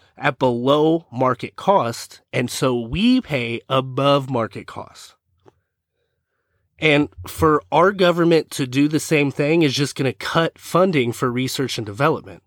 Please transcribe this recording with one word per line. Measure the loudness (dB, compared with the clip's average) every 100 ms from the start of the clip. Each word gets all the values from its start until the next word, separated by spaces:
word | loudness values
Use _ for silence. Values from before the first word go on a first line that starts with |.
| _ -6
at | -6 0
below | 0 2 2 4 4 2 -2
market | -2 0 0 -6 -4
cost, | 2 2 0 -6 -14 -20 _
and | -4 -4
so | -2 0 0
we | -2 0 2 2
pay | 0 -4 -4 -6 -2
above | -2 -2 0 2 2 0
market | -4 -4 -8 -14
cost. | -14 -16 -18 -20 _ _ _ _ _ _ _ _ _ _ _ _ _ _ _ _ _
And | 2 4 2 -4 -14
for | -2 0 0 0
our | 2 2
government | 4 2 4 4 2 0
to | -6 -2
do | 0 0
the | 0
same | 0 0 0
thing | -2 0 2
is | 2
just | 0 -4
gonna | -2 -4
cut | -4 -4 -2 -2 -6
funding | -4 0 2 2 -2
for | -2 -4
research | -2 -4 -4 -6 -6
and | -8
development. | -2 -2 -2 -8 -20